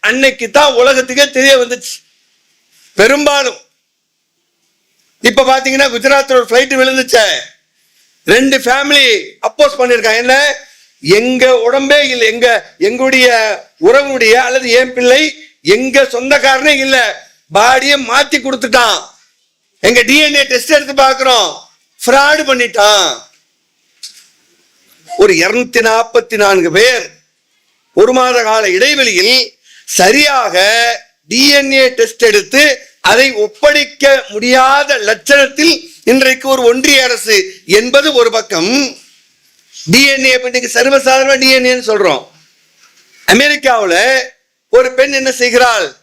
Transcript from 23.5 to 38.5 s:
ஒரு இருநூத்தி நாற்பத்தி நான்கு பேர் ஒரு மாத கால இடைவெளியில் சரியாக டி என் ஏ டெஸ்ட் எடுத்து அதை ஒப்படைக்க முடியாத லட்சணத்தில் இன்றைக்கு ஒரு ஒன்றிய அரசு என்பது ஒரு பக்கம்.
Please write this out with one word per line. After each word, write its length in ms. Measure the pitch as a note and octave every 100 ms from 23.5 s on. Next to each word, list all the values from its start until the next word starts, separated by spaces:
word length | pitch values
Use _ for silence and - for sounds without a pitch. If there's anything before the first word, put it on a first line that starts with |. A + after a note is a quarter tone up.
| _ _ _ _ _ - - _ _ _ _ _ _ _ _ _
ஒரு 260 | - G3+ E3+
இருநூத்தி 400 | F3 A3+ B3 A#3+ A3+
நாற்பத்தி 480 | A3+ A#3 A#3+ A3+ A3
நான்கு 280 | G3+ F#3+ E3+ E3+
பேர் 260 | A#3+ A#3+ F3+ _ _ _ _ _ _ _ _ -
ஒரு 180 | A3 B3+
மாத 180 | B3+ B3 A3
கால 160 | A3 G3+ F#3
இடைவெளியில் 580 | C4 C#4+ B3 F3+ G3+ B3+ A#3 _ _ - - -
சரியாக 580 | F#3 C4 D4 C4+ A3 F3+ G3 A#3 A#3 A#3 _ _ _
டி 140 | A3 C#4+ C#4+
என் 140 | C#4 C4+
ஏ 20 | B3+ B3+
டெஸ்ட் 240 | A3+ - A#3
எடுத்து 340 | G#3 - C4+ D4 B3+ - _ -
அதை 140 | A3 C4+ A3
ஒப்படைக்க 640 | G#3 - D4 D4 C#4+ - C#4 C4+ B3+
முடியாத 580 | G#3 A#3+ B3+ C4 C#4 C#4+ C4+ G#3
லட்சணத்தில் 680 | A3 - C#4 C#4 C#4 D#4+ D4 - - -
இன்றைக்கு 360 | C4 C4 B3+ C4+
ஒரு 100 | C4+ A#3+
ஒன்றிய 300 | B3 D4 C#4 B3+
அரசு 300 | A#3 A3 G#3 F#3+ - - G3
என்பது 300 | B3 C#4 D4+ C4+
ஒரு 100 | A#3
பக்கம். 340 | A3 A3